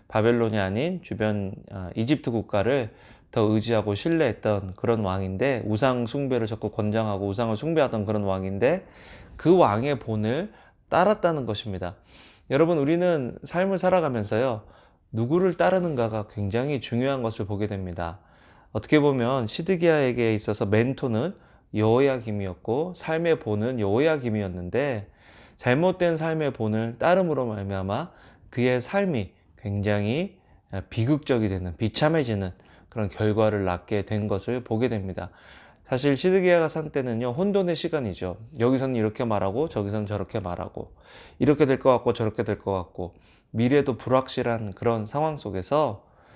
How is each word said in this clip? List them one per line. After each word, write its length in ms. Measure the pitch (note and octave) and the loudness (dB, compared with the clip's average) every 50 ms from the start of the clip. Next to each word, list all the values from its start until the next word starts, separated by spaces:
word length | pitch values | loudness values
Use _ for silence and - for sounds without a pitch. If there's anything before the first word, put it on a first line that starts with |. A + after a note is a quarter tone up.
| _ - | _ -2
바벨론이 500 | - A2 G#2+ A#2 A#2+ A#2 A#2 A2 G#2+ G#2+ | 0 2 4 4 4 4 2 2 2 0
아닌 420 | F#2+ F#2+ G2 A2+ C#3+ F3 F#3 E3 | 0 0 0 0 -2 -2 -4 -6
주변, 520 | - - F#2+ G#2 A2 G#2+ G#2 G#2 G2 F#2+ G2 - - - | -8 -8 -4 -2 0 0 0 -2 -4 -6 -8 -12 -16 -14
아, 200 | - F#2+ F#2 F2 - | -12 -10 -10 -8 -4
이집트 340 | A2 A2+ B2 D#3 - - C#3 | -4 0 0 0 0 0 -2
국가를 600 | A#2 A2 G2 - - G2+ F#2+ A2+ C#3 C#3 A#2 G#2+ - - - - - - _ - | -2 -2 -2 0 0 0 2 2 2 0 -2 -4 -8 -16 -20 -20 -20 -20 _ -4
더 100 | - B2 | 0 2
의지하고 520 | G#2+ G#2+ G#2+ A2 G#2 A2+ A#2 G#2+ G2+ G#2+ G2+ | 2 4 4 2 2 2 0 0 2 0 -2
신뢰했던 800 | G2 - E3+ E3 D#3+ D#3 A#2+ G#2 - - A2 G#2 G2 G2 F#2 F#2 | -2 0 0 2 2 2 2 0 0 0 0 0 0 -2 -6 -10
그런 240 | - - A2+ A#2 A2 | -4 0 0 0 2
왕인데, 640 | G#2 F#2 F#2 G2 G2 F#2 F#2+ F#2+ B2 C#3 C3 A2+ - | 2 -2 -2 -2 -2 -4 -2 -2 0 0 0 -2 -2
우상 400 | G#2+ G#2+ G#2 C#3 C3 B2+ B2 A#2+ | -2 0 2 2 2 2 0 -2
숭배를 400 | A#2 - C#3+ C#3 C3 C3 A#2+ A2+ | -4 -4 -4 -2 0 0 0 -2
적극 280 | G#2+ A2+ - - G#2 - | -2 -4 -6 -6 -6 -4
권장하고 520 | - G#2 G#2+ G#2 A2+ A2+ G#2+ G2+ F#2+ G2+ | -2 -2 0 0 0 0 -2 -2 -2 -2
우상을 280 | G2+ G2 G#2 A#2 A2+ A2 | -4 -2 -2 -2 -2 -2
숭배하던 500 | G#2 C#3+ D#3+ E3+ D#3 C#3 A#2+ A#2 A2 G2+ | -4 -2 -2 2 2 2 2 0 -2 -2
그런 160 | G#2 G#2+ G#2+ | -2 -2 -2
왕인데 640 | G2+ G2 F#2+ F#2+ F#2+ F#2+ G2 G2 A#2 C3+ E3+ F#3+ F#3+ - - - - - - - - - - | 0 0 -2 -2 -2 -4 -2 0 2 2 2 0 -4 -12 -20 -20 -20 -20 -20 -20 -20 -20 -10
그 200 | - - D3+ F#3 | -2 4 4 6
왕의 420 | F3+ D#3 A2+ G#2 A2 B2 D3 C#3+ A#2+ | 6 6 6 4 2 0 -2 -2 -4
본을 540 | - A#2 A2 G#2+ G#2+ A2 B2 D#3 G3 G#3 - - - - _ _ _ - | -4 -4 -4 -2 0 0 0 -2 -4 -6 -12 -20 -20 -20 _ _ _ 0
따랐다는 560 | - C#3+ F3 G3+ G#3+ G#3 - E3+ D#3+ D3 B2 | 2 4 4 4 2 2 0 0 0 0 -2
것입니다. 520 | A2+ G#2 - - A2 F#2+ F2 F#2 F2 - - _ _ - - - - - _ _ - | -4 -6 -6 -6 -8 -8 -6 -8 -8 -10 -12 _ _ -20 -20 -20 -20 -20 _ _ -2
여러분, 280 | B2+ C#3+ D#3+ E3 F3 D3+ | 2 2 4 4 2 2
우리는 580 | C#3 C#3+ E3 E3+ F3+ F3+ E3+ D3 B2+ A#2 - - | 2 2 2 2 2 2 2 0 -2 -4 -8 -10
삶을 360 | - - - F3 F#3+ G3 G3 E3+ | -12 -6 -2 0 0 0 0 0
살아가면서요, 840 | - F#3 F#3 F#3 D#3+ C#3+ B2 A2+ G2+ G2 G#2+ A2 C3 C3 A2+ G#2+ - - - - - _ _ _ _ - | 2 2 2 2 2 2 0 -2 -2 0 0 0 0 0 -2 -4 -8 -16 -20 -20 -20 _ _ _ _ -8
누구를 440 | - A2 A#2 B2 D#3 F3+ F#3+ F#3 E3+ | -4 -2 0 2 2 2 2 2 2
따르는가가 720 | F3 F3 F3+ F#3 F#3 F3 E3+ D3+ B2 A#2 A2 A2 A2 G2+ - | 2 2 4 4 2 0 0 0 0 0 0 -2 -4 -6 -6
굉장히 520 | - G#2+ G2+ G2 G2 A#2 C3 D3 D3 B2 | -6 -4 -4 0 0 0 0 0 -2 -4
중요한 420 | - - A#2 A#2 B2+ C#3 C#3 C3 | -4 -2 -2 0 0 0 0 0
것을 240 | A#2+ A2+ A2 - G#2+ | -2 -4 -4 -4 -6
보게 200 | F#2 G#2+ G2 G#2+ | -4 -4 -4 -4
됩니다. 540 | G2+ G#2 G2 F#2+ F2+ E2+ F2 F2 E2 E2+ - _ _ _ _ - - - - - _ | -4 -4 -6 -6 -8 -6 -4 -6 -6 -6 -10 _ _ _ _ -20 -20 -20 -20 -16 _
어떻게 280 | - G#2+ - - D#3 D3+ | -8 -6 0 4 4 4
보면 480 | C#3+ D3 C#3 B2+ A#2 A#2+ C3+ C3+ A2+ G#2 | 4 4 2 2 0 0 0 -2 -2 -4
시드기야에게 840 | - - E3 F3+ F#3+ E3 E3+ E3+ D#3+ D3+ C#3 B2+ A#2+ B2 A#2 A2+ A2 | -6 -6 -2 -2 0 2 4 4 4 4 4 2 2 2 2 2 2
있어서 300 | G#2 - - G#2+ - A#2 | 0 0 -2 -2 -2 0
멘토는 720 | G2 G#2 A2 A#2+ C3 C3 - - B2+ A2 G#2+ C3+ F3+ G#3 - - _ _ _ _ - - | 2 4 2 2 2 0 -2 -2 -2 0 0 -2 -2 -6 -10 -20 _ _ _ _ -8 -2
여호야김이었고 1200 | G#2+ G#2+ A2 A#2 B2+ C#3 C#3 C3 B2 A2 A2+ G#2 G#2 G2 F#2 F2 - - - A2+ C#3 E3 F#3 F3 | 0 2 4 4 4 4 2 2 -2 -4 -6 -6 -4 -6 -6 -8 -8 -4 -4 -2 -2 -2 -6 -8
삶의 440 | - - - D#3+ D#3+ E3+ E3+ D#3+ - | -10 -6 -4 -4 0 2 2 0 0
본은 400 | - A2 G#2+ G#2 G#2+ B2+ C3 A#2+ | 0 -2 -2 0 0 -2 -2 0
여호야김이었는데, 1300 | G#2 G2 G2+ B2 D3 E3 D#3 D3 B2 A#2+ G#2+ G#2+ G2+ F#2+ F2 F2+ F2+ F2 - A#2+ C#3+ C#3+ B2 G#2 G2 - _ _ - - - - - - - | 0 2 2 4 4 2 2 0 -2 -2 -2 -2 -2 -4 -4 -6 -6 -4 -2 -2 -2 -2 -4 -6 -8 -12 _ _ -20 -20 -20 -20 -20 -20 -14
잘못된 600 | - - B2 B2 D3 E3+ F#3 F3+ F#3 F3+ E3+ E3 | -4 0 2 2 4 4 2 2 2 2 0 0
삶의 360 | D#3 D#3+ E3 D#3+ D#3+ D3+ C#3 | 0 -2 -2 -2 0 -2 -2
본을 440 | A#2+ - A2+ G#2+ G#2+ A2 A2+ A#2 A#2+ - | -2 -2 -2 0 0 0 -2 -4 -4 0
따름으로 480 | - D#3+ F3+ F#3+ F#3 E3 D3 C3+ B2+ | 2 4 4 4 2 2 0 -2 -2
말미암아 640 | A#2 G#2 G#2 G2 G2 G2 F#2+ F#2+ F#2+ G2+ B2+ E3 - - - - - - _ - - | -2 -4 -4 -4 -4 -4 -4 -2 -2 -2 -2 -4 -8 -12 -20 -20 -20 -20 _ -20 -8
그의 300 | - B2 A#2+ B2+ B2+ B2 | -2 0 2 2 2 0
삶이 520 | B2 - - G3+ G3+ F#3 D3+ A2+ F#2+ - _ _ _ _ _ - | -2 -2 0 0 0 0 0 -2 -4 -6 _ _ _ _ _ -10
굉장히 800 | - G#2 G2+ G2+ G2 G#2 G#2 G#2 G2+ G#2+ B2 D#3 F#3 G3 - _ _ _ _ _ _ - - F#2+ - - | -6 -4 -2 0 0 2 2 2 0 0 -2 -2 -4 -6 -8 _ _ _ _ _ _ -10 -10 -10 -8 -6
비극적이 580 | - A#2 A2 B2 D3+ C#3+ - - C3 A#2 G#2+ G2+ | -4 -2 2 2 2 0 2 0 2 2 2 0
되는, 280 | F#2+ F#2 F2+ F2+ E2 | 0 -2 -4 -6 -6
비참해지는 760 | - A#2 G#2 - - D3 D#3 E3 D#3+ C#3 A#2+ A2 G2 G2 F2+ - - - - - - - - | -4 -4 -2 0 2 2 2 2 2 0 0 -2 -2 -2 -4 -8 -12 -20 -20 -20 -20 -20 -12
그런 180 | - A#2 G#2+ F#2+ | -6 -4 -4 -4
결과를 540 | - - A2 G#2+ G#2 A2 A2 G#2+ G#2+ G2+ G2 | -2 0 0 2 4 4 4 2 2 2 0
낳게 420 | F#2 F2 F2 - - G#2+ G2+ F#2+ | 0 -2 -2 -4 -4 -2 -2 -2
된 200 | - G#2+ G#2 G#2 | -2 -4 -2 -2
것을 380 | G#2 G#2 F#2+ - - A#2+ B2+ B2 | -2 -2 -2 -2 -4 -4 -4 -4
보게 240 | - A#2 A2 B2 A#2+ | -4 -2 0 0 0
됩니다. 420 | A2+ G#2 F#2+ F#2+ F2 F2+ F2+ F2+ - - - - - - - - - _ _ | -2 -2 -6 -6 -8 -8 -10 -12 -14 -20 -20 -20 -20 -20 -20 -20 -20 _ _
사실 320 | - C3 B2+ C#3 C#3+ C#3 | -4 -4 0 2 2 2
시드기야가 520 | B2+ - F#3 F#3 G3 F3+ F3+ F3 E3+ E3 D3+ | 2 2 2 4 4 4 4 4 4 2 0
산 220 | - D#3+ D#3 D3+ | -2 -4 -6 -4
때는요, 420 | - C#3+ B2+ B2+ A2+ A2+ B2 B2 | -4 -4 -2 -2 -2 -2 -2 -2
혼돈의 440 | A#2+ D3+ F#3+ G#3 F#3+ G3+ F#3+ F3 E3 | -2 -2 0 0 2 2 2 0 -2
시간이죠. 640 | D3+ - D#3+ E3 D3+ B2+ G#2 E2+ - F#2+ F#2 F2 - A2+ - D#3 B2+ | -2 -4 -4 -2 -2 -2 -4 -4 -4 -6 -6 -6 -8 -12 -12 -2 2
여기서는 380 | A2+ B2 C3+ B2+ C3+ C3+ B2+ | 2 4 4 2 0 0 0
이렇게 280 | A#2 G#2+ G#2+ G#2 - B2+ | 0 0 0 0 -2 -2
말하고 440 | A2+ G#2+ G2+ F#2+ G2 F#2+ B2 D#3 E3 | 0 0 0 0 0 0 -2 -4 -2
저기서는 380 | - A2 G2+ G2+ G#2 G#2+ G#2+ | -2 -4 -2 -2 -2 -4 -4
저렇게 340 | G2+ G#2+ G2 F#2 - - A2+ | -4 -4 -6 -6 -4 -6 -6
말하고, 540 | F2+ F2+ F2 - - - - - - - - _ - - - - - - - - | -4 -4 -6 -6 -8 -10 -10 -12 -14 -14 -16 _ -20 -20 -20 -20 -20 -12 -4 0
이렇게 280 | A#2 C3+ C#3+ C#3+ D#3 | 2 4 6 4 4
될 120 | C3 C3+ B2 | 4 4 2
것 120 | - C3+ | 4 4
같고 240 | B2 A#2 - B2 A2 | 4 4 2 0 0
저렇게 280 | - A#2 A2 - - | 0 -2 -2 -2 -4
될 160 | G#2+ G#2+ G2+ - | -2 -2 -4 -4
것 140 | - G2+ | -4 -4
같고, 420 | G2 F#2 E2+ - - - F2+ E2+ - - _ _ _ _ _ _ | -4 -4 -4 -8 -10 -12 -12 -12 -12 -18 _ _ _ _ _ _
미래도 480 | - A2 A#2 A#2+ C#3+ C#3+ C#3 C#3+ A#2 - | -2 0 2 4 4 4 2 2 -2 -4
불확실한 720 | - A2+ B2+ B2+ C3 - - C3 A#2+ A#2+ A#2 A2+ A2 G2+ | -2 2 2 2 2 0 -4 -4 -2 -2 -2 -4 -4 -8
그런 320 | F#2 - G#2+ A#2+ A#2 A2 G#2 | -8 -2 0 0 0 0 -2
상황 320 | G#2 - C#3+ D#3 D#3+ D3+ | -4 -4 -2 -2 -2 -4
속에서, 720 | C3+ - G#2+ F#2 F#2+ F2 - C#3 D3+ D3+ B2 G2+ G2 _ _ _ _ _ _ - | -6 -8 -8 -6 -6 -4 0 0 2 2 0 -2 -8 _ _ _ _ _ _ -20